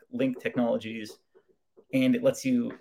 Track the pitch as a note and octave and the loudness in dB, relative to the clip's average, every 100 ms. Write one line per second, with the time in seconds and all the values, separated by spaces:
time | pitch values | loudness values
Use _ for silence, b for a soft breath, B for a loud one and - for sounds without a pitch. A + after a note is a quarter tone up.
0 | _ B2 C3 B2 - - A#2 A#2 A2 A2+ | _ -2 -2 -2 -4 0 0 0 -4 -10
1 | G#2 - _ _ _ _ _ _ - C3+ | -12 -14 _ _ _ _ _ _ -4 2
2 | C3 B2 C3+ C3 C3+ B2 A#2 - | 4 4 2 0 2 0 0 -4